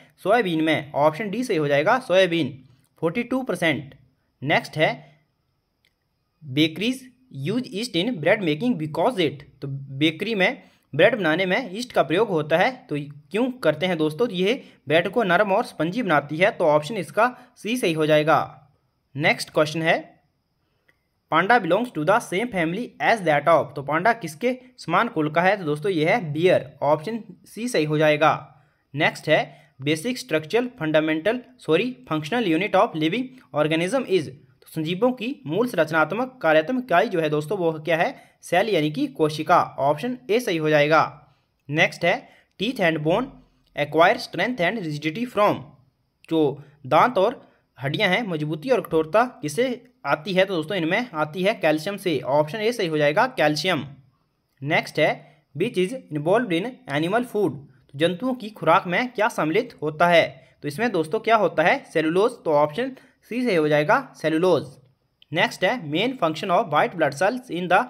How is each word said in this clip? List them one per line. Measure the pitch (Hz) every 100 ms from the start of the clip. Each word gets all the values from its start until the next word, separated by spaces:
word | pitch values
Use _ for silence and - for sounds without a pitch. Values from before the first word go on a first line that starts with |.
| - _
सोयाबीन | 175 233 202 160
में। | 156 143 -
ऑप्शन | - 151 156 214
डी | 208
सही | 254 175
हो | 143
जाएगा, | 143 160 185
सोयाबीन, | 170 180 190 170 139 - - _ _ _
फ़ोर्टी | 160 196
टू | 240 254
परसेंट। | 254 175 165 131 - - _ _ _ _
नेक्स्ट | 135 185 - 151
है, | 170 240 - _ _ _ _ _ _ _ _ _ _ _ _ _
bakeries | 147 127 160 156 220 254 - _ _ 139 139
use | 233 -
yeast | 185 240 165
in | 208 220
bread | 151 220
making | 175 151 247 196
because | 151 151 254 220
it? | 151 139 - _
तो | 139 139 135 135
बेकरी | 156 160 196
में | 220 185 269 - _ _
ब्रेड | 135 180 247
बनाने | 170 160 190
में | 202 240
ईस्ट | 190 247
का | 208
प्रयोग | 151 165 226
होता | 165 151 165
है, | 208 254 -
तो | 147 147 - -
क्यों | 196 254 254
करते | 160 147 185
हैं | 170
दोस्तों? | 156 156 240
तो |
ये | 180 190 277 - _ -
ब्रेड | 156 180
को | 240
नरम | 208 170 208
और | 196
स्पंजी | 247 - 160 202
बनाती | 214 151 147 151
है, | 190
तो | - 170
ऑप्शन | 147 151 226
इसका | - - 240 247 - _
सी | 196 247
सही | 220
हो | 156 156
जाएगा। | 151 151 143 - - _ _ _ _ _
नेक्स्ट | 131 165 - -
क्वेश्चन | - 156 165
है, | 160 220 311 _ _ _ _ _ _ _ _ _ _ _ _
panda | 156 190 240
belongs | 175 185 247
to | -
the | 151 214
same | - 180 247
family | 196 160 185 240 -
as | 156 226 170
that | 147 151
of? | 160 120
तो | -
पांडा | 135 156 202
किसके | 233 170 156 240 254 - -
समान | - 175 226
कुल | 196 151
का | 160
है? | 185 208
तो |
दोस्तों | 170 147 202
ये | 165 156
है | 226 170
बियर, | 147 180 151 - -
ऑप्शन | 139 151 180 226 - - _
सी | - 240
सही | 202
हो | 151 151
जाएगा। | 156 151 151 120 - _ _ _ _
नेक्स्ट | 135 180 - -
है, | 160 247 - _ -
basic | 131 160 233 254
structural | - 156 156 220 247 -
fundamental, | 156 156 156 156 160 247 - _
सॉरी, | - 160 247 254 -
functional | 156 151 240 214
unit | 160 196 190
of | 220 160
living | 156 214 254 - _ 139
organism | 151 160 180 262 -
is? | 185 139
तो | - _ _ _
संजीवों | - 160 180 247
की | 254 214 294 139
मूल | 170 247
संरचनात्मक | 180 156 160 156 202 247 -
कार्यात्मक | 160 156 160 254
इकाई | 254 175 185
जो | 180
है | 156
दोस्तों | 151 151 202
वो | 165 156
क्या | 156 160
है? | 202 262 - _
सेल | - 170 226
यानी | 180 151
कि | 156 294
कोशिका, | - 156 151 156 170 117 -
ऑप्शन | 135 151 240 254 -
ए | 214
सही | 247 165
हो | 156
जाएगा। | 151 147 156 135 - - _ _ _ -
नेक्स्ट | 147 190 -
है, | 175 233 - _ _ -
teeth | 214 254
and | 175 160 151
bone | 190 269 - _ _ _ -
acquire | 147 156 175 247
strength | - 165 202 254
and | 170 226
rigidity | 165 147 156 160 247
from? | 196 208 120 - - _ _ _ _ -
जो | 160 147 - - _ 127
दांत | 156 220 247
और | 196 277 - _ _ -
हड्डियां | 139 160 208
हैं, | 185
मजबूती | 226 160 151 160 262
और | 233
कठोरता | - 160 156 208 247 -
किससे | 147 151 262 240 - _ 139
आती | 151 156
है? | 180
तो | 196
दोस्तों | 180 156 202
इनमें | 160 196 247
आती | 156 - 185
है | 185
कैल्शियम | 226 160 156 160 202
से, | 190 143
ऑप्शन | 123 143 151 220
ए | 214
सही | 240 180
हो | 156
जाएगा, | 147 151 233
कैल्शियम। | 127 151 151 185 160 - - _ _ _ _ _ _
नेक्स्ट | 135 175 226 -
है, | 160 240 - _ _
which | 139 214 180
is | 180 262 -
involved | 147 151 208 233
in | 165 214 254 -
animal | 139 165 214 240
food? | 208 190 127 - _
तो | _ 135
जंतुओं | 170 180 254
की | 254 208
खुराक | - 160 180 190
में | 180 247
क्या | 220 220
सम्मिलित | - 156 180 247 -
होता | 151 156 175
है? | 170 123 - - _
तो | 147
इसमें | 143 233
दोस्तों | 190 156 220
क्या | 214 226
होता | 185 160
है? | 165 262 -
सेलुलोज, | 165 156 175 226 -
तो | -
ऑप्शन | 147 151 151 262 262 _ _ -
सी | 233
सही | 247
हो | 175 151
जाएगा, | 147 151 247 262 -
सेलुलोज। | 160 156 180 156 - - _ _ _ _ _
नेक्स्ट | 156 185 -
है, | 180 247 160
main | 151 233 262
function | 165 156 202
of | 180 233
white | 147 226 185
blood | 151
cells | 135 190 247 -
in | 165 180
the | 185